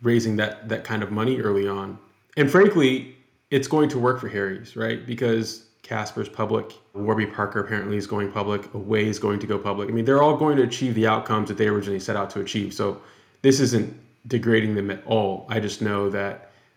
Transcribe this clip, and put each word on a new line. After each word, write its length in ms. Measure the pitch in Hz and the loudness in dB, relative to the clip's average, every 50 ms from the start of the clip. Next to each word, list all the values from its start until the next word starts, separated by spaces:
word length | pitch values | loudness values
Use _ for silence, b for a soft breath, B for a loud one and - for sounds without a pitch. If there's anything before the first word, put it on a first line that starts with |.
raising 340 | 120 117 120 117 110 113 107 107 | 0 2 2 2 2 0 0 0
that, 300 | 107 107 - - 113 110 | 0 -2 -4 -10 -8 -6
that 160 | 117 113 - | -6 -6 -6
kind 180 | - 113 107 | -6 -6 -6
of 100 | 104 98 | -4 -4
money 280 | 107 107 113 127 131 120 | -2 -2 0 0 0 0
early 260 | 104 104 101 98 98 | 0 0 0 0 0
on. 320 | 101 98 98 98 98 98 - - _ _ _ _ _ - | 0 -2 -4 -6 -8 -12 -14 -18 _ _ _ _ _ 0
And 160 | 151 143 135 | 2 2 4
frankly, 640 | 165 185 202 208 - 170 139 131 131 123 - - - _ _ _ _ _ _ - | 8 8 8 8 6 6 4 4 4 2 -4 -10 -18 _ _ _ _ _ _ 0
it's 180 | 143 131 131 - | 0 0 0 2
going 180 | 156 151 151 143 | 2 4 4 4
to 100 | 135 123 | 2 2
work 200 | 120 127 127 123 | 2 2 0 0
for 80 | - 98 | -4 -6
Harry's, 480 | 107 101 98 95 95 - - - - | -4 -4 -4 -4 -6 -8 -12 -14 -8
right? 300 | 113 113 113 117 117 - | -6 -4 -4 -4 -6 -6
Because 600 | 123 117 117 127 113 113 113 110 - - - - _ _ _ | -10 -6 -2 0 0 2 0 0 -4 -8 -14 -18 _ _ _
Casper's 460 | - - 117 107 104 - - 113 104 - | -12 -8 -8 -6 -6 -8 -8 -8 -8 -8
public, 460 | - - 110 98 107 113 107 - - - _ _ - | -6 -6 -4 -2 -2 -2 -2 -6 -16 -20 _ _ -10
Warby 340 | 101 104 110 110 110 104 101 | -6 -2 0 0 0 0 -4
Parker 340 | - - 101 101 - 104 | -2 -4 -4 -2 -2 -4
apparently 340 | 98 - 107 104 98 101 104 | -4 -2 -4 -4 -4 -4 -4
is 120 | 104 98 - | -4 -4 -4
going 240 | 107 104 101 98 | -4 -4 -4 -4
public, 420 | 98 107 98 104 104 98 - - - | -4 -4 -2 -2 -2 -4 -6 -8 -12
Away 320 | - 95 104 110 107 104 | -10 -4 0 0 0 2
is 140 | 107 98 - | 0 -2 -2
going 200 | 113 104 101 98 | -2 -2 -2 -2
to 80 | 92 95 | -2 -4
go 100 | 101 98 | -4 -4
public. 300 | - 104 98 101 101 98 | -2 -4 -4 -4 -4 -2
I 60 | 113 | -2
mean, 100 | 113 113 | 0 2
they're 180 | 131 135 143 | 4 6 6
all 140 | 147 151 143 | 6 6 4
going 220 | 139 156 151 147 135 | 4 2 2 4 4
to 60 | 123 | 4
achieve 300 | 117 - - 135 123 113 | 2 2 -2 -2 -2 2
the 140 | 110 110 110 | 2 4 4
outcomes 400 | 110 110 - - 110 107 104 104 | 2 2 0 -2 -2 -2 0 -2
that 100 | 101 107 | 0 0
they 100 | 107 107 | 2 2
originally 340 | 104 101 98 101 98 95 | 2 0 -2 -2 -4 -6
set 160 | - - 101 101 | -4 -4 -4 -4
out 120 | 98 - | -4 -4
to 100 | - 101 | -6 -8
achieve. 320 | 98 - - 107 98 95 - | -6 -4 -4 -4 -4 -4 -4
So 280 | - 104 98 95 - b b b b b b b b - | -2 -2 -2 -2 -6 b b b b b b b b 4
this 180 | 135 131 139 | 4 6 6
isn't 360 | 135 113 120 107 - - - - - _ _ _ _ 107 | 4 2 2 0 0 -2 -8 -16 -20 _ _ _ _ -4
degrading 480 | 123 113 - 117 113 110 107 107 107 | -4 -2 2 2 2 2 2 2 -2
them 160 | 101 98 98 | -2 -2 -4
at 140 | 95 - - | -6 -8 -2
all. 400 | - 113 110 104 95 95 95 - - | 0 0 2 2 0 -2 -6 -8 -4
I 140 | 107 113 | -4 -4
just 200 | 104 101 - - | -4 -4 -6 -4
know 280 | 110 104 104 101 101 98 | -2 -2 0 0 0 0
that 420 | 98 101 98 98 98 - - b b b b b b | -2 -2 -4 -4 -6 -10 -16 b b b b b b